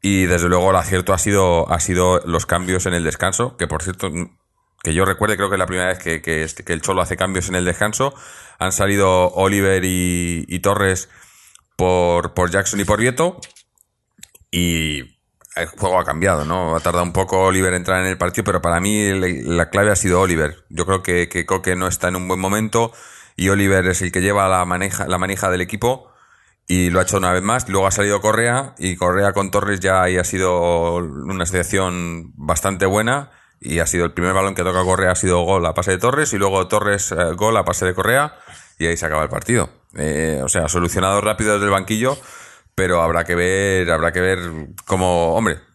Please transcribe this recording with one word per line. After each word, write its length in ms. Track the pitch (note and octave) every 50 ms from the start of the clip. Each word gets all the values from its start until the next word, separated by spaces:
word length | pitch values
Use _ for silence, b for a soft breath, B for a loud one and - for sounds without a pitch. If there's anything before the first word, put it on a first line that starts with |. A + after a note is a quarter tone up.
Y 240 | - G2 G2 F#2+ F#2+
desde 240 | E2+ F2+ E2+ F2 F2
luego 180 | F2+ F2+ F2+ F#2+
el 80 | F#2+
acierto 380 | F2+ E2+ - F#2 F2+ - - G2
ha 40 | F2+
sido, 540 | - G#2 G2+ G2 F#2+ F2+ E2+ E2+ D2+ -
ha 80 | E2+ E2+
sido 400 | - - F2+ F2+ F2+ F#2 F#2 F2 -
los 180 | E2 E2 E2 -
cambios 400 | - F2 F2 F2+ F2+ F#2 F2+ -
en 80 | F#2
el 120 | F2+ E2+ E2+
descanso, 520 | D#2 D2 - - F#2+ F#2+ - A#2+ B2+ -
que 100 | - F2
por 160 | - D#2 D#2
cierto, 280 | E2 F#2+ F2+ - - F#2 D2+ F2 F2 - _ _ _ _ _ _ _ _ _ -
que 100 | - E2
yo 140 | D#2+ F2 F#2+
recuerde, 320 | F#2+ F#2+ - G#2 G#2 G#2+ F2+
creo 100 | G2+ G2+
que 60 | G2+
es 60 | F#2+
la 60 | F#2
primera 220 | F2+ F2+ F2+ F2+ F#2
vez 100 | F#2 -
que, 220 | - E2+ E2 D#2+
que, 260 | - D#2+ D#2+ D#2 D#2
que 260 | D#2+ - - - - E2+
el 80 | D#2+
Cholo 180 | - - F#2+ F#2
hace 160 | F2 - F#2
cambios 320 | - F#2 F#2+ F#2+ F#2 E2+ F2+
en 60 | F#2
el 100 | F2+ F2+
descanso. 480 | F2+ F2 - G#2 G#2+ G#2 - C3+ C#3 B B B B B B B B B B
Han 140 | E2+ F#2+
salido 560 | - - G2+ G2 G2+ G2+ G2 F#2 F#2 F#2 F2+ F2+
Oliver 540 | - F#2 F#2+ F#2+ G2+ G2+ G2 F#2+ F#2+ F#2
y, 640 | F#2 F#2 F#2 F2+ F2+ F2+ F2 F2 F2 F2 E2+ E2 -
y 120 | - F2+ F2+
Torres 500 | - G2 G2+ G#2 G2 F#2+ F#2+ F#2 - B B B B B B B B B B B _ _ _
por, 600 | - F#2 F2+ F#2 F2+ F2 F2 F2 F2 E2+ F2 -
por 160 | - F2+ F2
Jackson 300 | E2+ G2 F#2+ - - G2+
y 40 | G2
por 160 | F2+ G#2 G#2
Vieto, 400 | A2+ B2+ B2 C3 D#3+ F3+ F3 - - - _ - _ _ _ _ _ _ _ _ _ _ _ _ - - - - _ _
y 520 | _ F2 F2+ F2 E2 E2 D#2+ D#2 D2 C#2 - - _ _ _ _ _ _ - - -
el 100 | - E2+ E2+ -
juego 220 | - G2 F#2 F#2 F2+
ha 60 | E2+
cambiado, 420 | - D2 D#2 F#2 G2 F2+ D2+ D2
¿no? 300 | D2+ F2 F#2 F2+ D#2+ E2
Ha 40 | E2
tardado 240 | - F2 E2+ F2 F2
un 80 | F2
poco 300 | D#2+ F#2 F#2+ F#2 F#2+ F#2
Oliver 320 | F#2+ F#2+ F#2 F#2 F#2 F#2 F2+
en 40 | F2+
entrar 220 | F2 F#2+ F#2 F#2
en 60 | F#2
el 100 | F#2 F#2
partido, 280 | F2+ F2 F2+ F2+ - F#2
pero 180 | G2+ F#2 F2
para 180 | - E2+ E2+ E2+
mí 300 | F#2 G2+ G#2 G#2+ G#2 G2+
la, 160 | F#2+ F#2+ F#2 F2+ E2+ C2 A1+ D2 E2+
la 160 | E2+ E2+ -
clave 200 | - G2 G#2 G#2+
ha 60 | G2+
sido 240 | - - F#2 F2 F2+
Oliver. 440 | F#2+ F#2 E2+ D#2+ D#2 D2 D2 - _ -
Yo 160 | D2+ E2 F2
creo 160 | F#2 F#2+ F#2+
que, 260 | F#2+ - F2 F2 F2 E2
que 160 | - F2 E2+
Coque 320 | - F#2+ F#2 F2+ F#2 F#2
no 120 | F2+ F#2 F#2
está 200 | F#2 - - F2+
en 80 | F#2
un 100 | F#2 F#2
buen 140 | F2+ F#2 F#2
momento 520 | F#2 F#2+ G2+ G#2+ A2 G#2+ - A#2 A2+ A2 B B B B B B B B B
y 160 | - F2 G2
Oliver 340 | G2 G2 G2 G2 G2 F#2+ F#2
es 140 | F#2 F2 -
el 120 | F#2+ F2+
que 100 | - F#2
lleva 260 | F2+ G2+ G2+ G2+ G2 F#2+
la 160 | F#2+ F2+ F2
maneja, 440 | F2 F2+ F2+ F#2+ G2 F#2 - G2 -
la 100 | F#2 F2
manija 320 | F#2 F#2+ G2 F#2+ G2 F#2
del 100 | F2+ F2+
equipo 500 | F2+ F2+ - G2+ A#2 A#2+ C3 C3 b b b b b b b b b b b b _
y 220 | - F2+ F2+ F2+ F2
lo 120 | F2 F#2
ha 20 |
hecho 160 | F#2 - G#2 F#2+
una 140 | F#2 F2+
vez 100 | F2+ F2+
más. 260 | F#2+ G#2 A#2 B2+ - -
Luego 180 | G2 G2 F#2+
ha 40 | F#2+
salido 300 | F#2+ G#2 G2+ G2+ G#2 G2+
Correa 540 | G2+ G#2+ G#2+ A2 A#2 A#2+ A#2+ C3 C#3 - - -
y 180 | - F#2 F#2
Correa 360 | F2+ F2+ F2+ F2+ G2 G2+ G2+
con 180 | F#2+ G2+ G2 F#2+
Torres 300 | F#2+ G2+ G2 G2+ G2+ F#2
ya 200 | F#2+ F#2+ F#2+ F#2
ahí 160 | F2+ F2+ F2+
ha 80 | F2+ F2
sido 720 | - - F#2 F#2+ F2+ F2+ F2 E2+ F2 E2+ E2+ E2+ E2+ E2+
una 480 | F2 F2 D#2 C2+ C#2+ C2 D2+ G2 F#2
asociación 880 | F2 F2 F2+ F2+ E2+ - G2+ G2 F#2+ F#2 F2+ F2+ F2 E2+ E2+ E2 E2 - -
bastante 500 | - C#2+ D#2 E2+ - - G2 G2 F2+ F#2+
buena 460 | F#2+ G2 G#2+ G#2+ A#2+ C3 C#3+ C#3+ b b b b b b _
y 200 | - B1+ D2+ E2
ha 60 | E2
sido 200 | - - F2 E2+
el 60 | E2
primer 200 | - - F2 F2+
balón 220 | F#2 F#2+ F#2+ G2 F#2+
que 80 | F#2
toca 220 | F2 F2+ F#2 F#2 F#2
Correa, 260 | F#2 F#2 F#2 F#2+ F2+
ha 60 | F2+
sido 260 | - - F#2 F2 F2
gol 240 | E2+ F2 G2 F#2 E2+
a 80 | E2 D2+
pase 160 | E2+ F2+ G2
de 80 | F#2+ F2+
Torres 340 | G#2 B2 C3 D3 D3+ -
y 60 | A2+ G2
luego 280 | G2 G2 F#2+ F#2+ F#2 F2+
Torres, 440 | G#2+ G#2 G2+ G#2 G2+ G2+ - -
eh, 200 | E2 D#2+ F2+ E2 D#2+
gol 220 | F2+ G#2 A2 A2+ G#2+
a 60 | F2
pase 200 | G2+ F#2 - F#2+
de 100 | F#2 F2+
Correa 420 | F#2+ F#2+ G#2+ A#2+ C3+ D3 D3+ B B B B B B B B B -
y 80 | D#2+
ahí 100 | E2 E2+
se 80 | E2 E2
acaba 200 | D#2 D#2 D2+ D#2
el 40 | -
partido. 400 | - - - - B2 A2+ D#2 - - _ _ _ -
Eh, 440 | - D2 D#2 D2 D2+ D#2+ D#2+ D#2 C2+
o 60 | C2 C2+
sea, 200 | - F2+ E2 D#2
solucionado 520 | - F2 F2 E2+ E2 F2+ F#2+ F#2+ G2 G2+
rápido 340 | G2+ G#2+ G#2 F#2 A2 G#2+ G#2
desde 120 | G2+ G2+
el 60 | G2+
banquillo, 440 | G2 F#2+ F#2+ A2 A2 G#2+ A#2 C3 C#3+ B B B B B B B B B B _ _ -
pero 220 | F#2+ F2+ F2+ E2+
habrá 240 | E2 E2 E2 E2+ E2+
que 100 | E2+ F2
ver, 560 | F2 F2 F2+ F#2+ G2 G2+ G2 F#2+ F#2 F2+ E2+
habrá 220 | E2+ D#2 D#2+ E2+
que 80 | E2 F2+
ver 180 | F2+ F#2 F#2+ F2+ F2 F2 E2 D#2+ D2+ C#2 - - -
cómo, 500 | - G2 F#2 F#2 F#2 F2+ E2+ E2+ E2 D#2+
hombre, 220 | F2+ F2+ F2+ D2+ - - _